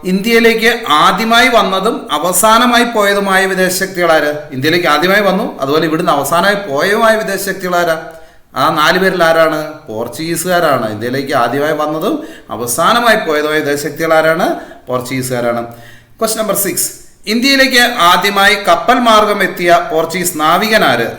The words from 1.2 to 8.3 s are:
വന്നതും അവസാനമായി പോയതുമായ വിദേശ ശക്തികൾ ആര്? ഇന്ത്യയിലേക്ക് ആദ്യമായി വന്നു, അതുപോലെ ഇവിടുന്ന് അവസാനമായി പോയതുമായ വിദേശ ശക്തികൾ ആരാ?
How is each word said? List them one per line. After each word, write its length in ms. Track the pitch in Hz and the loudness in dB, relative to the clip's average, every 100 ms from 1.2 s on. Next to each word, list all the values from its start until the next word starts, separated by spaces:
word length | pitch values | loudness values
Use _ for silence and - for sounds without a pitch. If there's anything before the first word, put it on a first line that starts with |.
| 226 233 254 233 | 2 2 4 2
വന്നതും 400 | 190 190 185 - - 147 | 2 0 -2 -4 -4 -4
അവസാനമായി 680 | 170 180 220 226 247 240 240 226 | -2 2 4 4 4 2 0 0
പോയതുമായ 460 | 202 202 196 190 190 | 0 0 0 0 0
വിദേശ 200 | 185 185 185 | 0 0 0
ശക്തികൾ 300 | 185 180 175 160 | -6 -2 2 2
ആര്? 140 | 147 147 - 131 | 2 -4 -8 -4
ഇന്ത്യയിലേക്ക് 340 | 147 175 170 | 0 0 2
ആദ്യമായി 300 | 151 180 196 196 | 0 2 2 2
വന്നു, 180 | 185 - - | 0 -4 -6
അതുപോലെ 220 | 135 156 165 | -2 0 0
ഇവിടുന്ന് 240 | 156 165 143 | -2 0 0
അവസാനമായി 420 | 139 170 190 202 - | 0 0 0 -2 -2
പോയതുമായ 440 | 139 180 214 226 220 | -2 0 2 2 2
വിദേശ 180 | 190 190 196 | -2 -6 -6
ശക്തികൾ 260 | 185 180 175 | -6 -2 -2
ആരാ? 160 | 170 156 120 - - | 0 -2 -6 -18 -20